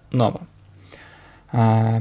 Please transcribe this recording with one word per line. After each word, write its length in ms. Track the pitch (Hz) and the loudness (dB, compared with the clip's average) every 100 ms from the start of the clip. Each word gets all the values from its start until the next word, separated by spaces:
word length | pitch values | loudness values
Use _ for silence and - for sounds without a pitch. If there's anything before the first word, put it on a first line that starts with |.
| - | -8
нова. 280 | 127 110 - - - - - - - - - - - _ | -2 -2 -2 -12 -20 -20 -20 -20 -20 -20 -20 -20 -20 _
А, 480 | 120 113 113 113 113 | 0 2 2 0 -2